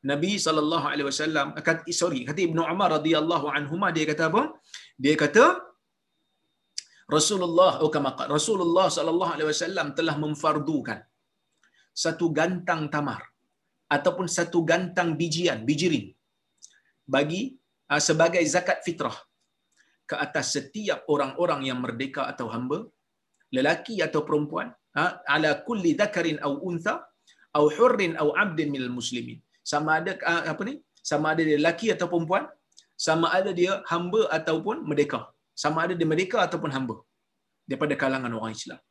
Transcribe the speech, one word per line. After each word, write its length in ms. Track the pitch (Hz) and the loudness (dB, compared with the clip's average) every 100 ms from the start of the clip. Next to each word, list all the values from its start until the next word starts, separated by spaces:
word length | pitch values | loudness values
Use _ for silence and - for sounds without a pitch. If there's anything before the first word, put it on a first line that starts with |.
| 135 | -2
Nabi 200 | 143 180 202 160 | 0 0 0 2
sallallahu 400 | 156 151 165 139 | 2 2 0 -2
alaihi 160 | 143 139 | -2 -2
wasallam, 340 | 135 156 156 139 151 160 | -2 -2 -2 -2 -2 0
kat-, 180 | 165 - 165 | 0 -2 -2
sorry, 180 | 180 139 123 | 0 -2 -4
kata 120 | 156 175 | -2 0
Ibnu 160 | 160 160 | 0 -2
Umar 140 | 180 185 156 | 0 2 2
radhiyallahu 560 | 156 156 156 170 147 143 | 2 2 2 -2 -2 -4
anhuma, 340 | 143 170 196 160 | -4 -2 -2 0
dia 120 | 156 | -2
kata 200 | 151 160 | 0 2
apa? 100 | 196 311 - _ - - - | 2 0 -6 _ -20 -20 0
Dia 160 | 135 156 | 2 4
kata, 200 | 147 214 302 359 - _ _ _ _ _ _ _ _ _ _ - - _ - 151 | 6 8 6 6 -8 _ _ _ _ _ _ _ _ _ _ -14 -14 _ 0 2
Rasulullah, 560 | - 202 180 170 185 - | 2 0 2 6 6 6
oh, 80 | 156 | 2
kama 160 | 151 135 - | 2 -2 -2
qala, 120 | 131 147 | -2 0
Rasulullah 480 | 147 196 170 175 190 - | 2 0 4 4 4 2
sallallahu 360 | 160 170 175 | 0 2 0
alaihi 140 | 151 156 | 0 0
wasallam 340 | 151 170 190 147 139 | 0 -2 -4 -4 -2
telah 160 | 165 151 | -2 0
memfardukan 720 | 151 151 160 151 143 147 120 107 _ _ _ _ _ _ _ _ _ - | -2 0 0 0 0 -2 -4 -8 _ _ _ _ _ _ _ _ _ -4
satu 220 | 165 160 170 147 | -4 0 0 2
gantang 440 | 170 180 180 165 151 | 0 0 -2 -2 -2
tamar 260 | 151 143 - - _ _ _ _ _ _ 147 | -2 -2 -6 -12 _ _ _ _ _ _ 2
ataupun 300 | 185 175 175 175 | 2 0 -2 -2
satu 220 | 170 175 160 | 0 0 2
gantang 400 | 170 180 - 170 151 | 2 2 -2 0 0
bijian, 380 | 170 160 175 117 113 | -2 0 0 0 -2
bijirin 360 | 147 175 143 92 _ _ _ _ _ - _ _ _ - | 0 2 0 -4 _ _ _ _ _ -20 _ _ _ -2
bagi, 280 | 135 151 180 262 - _ _ _ | 0 0 -2 -6 -10 _ _ _
ah, 100 | 147 - | 0 2
sebagai 340 | 160 170 180 156 | 4 4 4 2
zakat 240 | 175 180 165 - | 2 0 -2 -4
fitrah 300 | 160 127 - - _ _ _ _ _ _ _ - | -4 -6 -6 -18 _ _ _ _ _ _ _ -10
ke 60 | - 143 | -6 -2
atas 200 | 151 - 151 | -2 -2 -4
setiap 440 | - 214 202 151 - | -6 -8 -4 -4 0
orang-orang 460 | 143 135 131 175 143 135 | 0 0 -2 -2 0 -2
yang 100 | 123 | -4
merdeka 380 | 123 117 135 143 131 | -6 -6 -6 -4 -6
atau 140 | - 117 | -6 -6
hamba, 240 | 117 127 160 233 _ _ _ _ _ _ 131 | -6 -4 -6 -6 _ _ _ _ _ _ 0
lelaki 400 | 143 180 - 214 156 | 2 0 -4 -4 -2
atau 140 | 151 151 | -2 0
perempuan, 400 | 151 147 165 - - _ 147 | -2 0 -6 -8 -12 _ -2
ah, 100 | 175 - - | -2 -4 -2
ala 160 | 147 151 147 - | 2 2 0 -2
kulli 260 | 226 175 147 | 0 0 2
dhakarin 380 | 208 185 165 151 147 | 0 0 -2 -2 -4
aw 60 | 143 185 | -4 -6
untha, 240 | 170 180 349 - _ _ _ _ 151 | -4 -4 -6 -10 _ _ _ _ 4
aw 60 | 151 147 | 4 6
hurrin 380 | 240 220 180 156 | 4 6 0 2
aw 60 | 151 165 | 0 2
abdin 260 | 202 160 151 | 0 0 -2
minal 200 | 139 123 123 | -2 -4 -6
muslimin. 380 | 117 123 120 117 _ _ - | -6 -8 -8 -14 _ _ -4
Sama 180 | 147 156 156 | -2 2 0
ada, 160 | 175 185 - | 0 -4 -2
ah, 100 | 170 165 | -2 -2
apa 100 | 151 208 | -6 -6
ni? 60 | 285 _ _ - | -8 _ _ -2
Sama 160 | 151 156 | 0 2
ada 80 | 156 156 | 2 2
dia 100 | 147 | 4
lelaki 260 | 160 165 226 160 | 2 2 -2 0
atau 100 | 175 | 0
perempuan, 320 | 170 160 196 302 - _ - _ - - | 0 0 -2 -2 -16 _ -20 _ -4 0
sama 200 | 160 165 185 | 2 4 2
ada 120 | 196 175 | 0 2
dia 140 | 180 196 - | 2 0 -2
hamba 300 | 170 175 220 - 160 | -4 0 0 2 0
ataupun 400 | 160 160 190 269 156 | 0 -2 -2 -6 -2
merdeka, 320 | 143 143 120 - _ _ - | 0 0 -2 -8 _ _ -4
sama 160 | 151 156 175 | -2 0 -2
ada 80 | 180 | 0
di 40 | 160 | 0
mereka 260 | 156 185 233 175 | 0 0 0 0
ataupun 240 | 175 156 135 | 0 -4 -4
hamba 200 | 127 110 _ _ _ _ _ _ - | -6 -8 _ _ _ _ _ _ -10
daripada 260 | 131 147 139 | -4 -2 0
kalangan 300 | 135 135 123 113 | 0 -2 -4 -6
orang 140 | 113 110 | -6 -8
Islam. 220 | - - _ | -14 -16 _